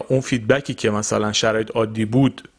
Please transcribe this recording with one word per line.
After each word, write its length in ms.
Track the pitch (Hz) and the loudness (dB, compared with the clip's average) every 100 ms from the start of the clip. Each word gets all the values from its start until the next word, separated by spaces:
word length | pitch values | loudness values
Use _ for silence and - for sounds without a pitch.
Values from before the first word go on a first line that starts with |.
| - | 0
اون 120 | 131 | -2
فیدبکی 540 | - 123 107 135 143 | 0 -2 2 0 0
که 160 | 123 110 | -2 0
مثلاً 420 | 104 107 107 107 | 0 0 0 0
شرایط 380 | 104 113 110 110 | 0 0 0 -2
عادی 340 | 120 110 110 | -2 -2 -2
بود 440 | 110 123 135 - - | 0 4 2 0 -18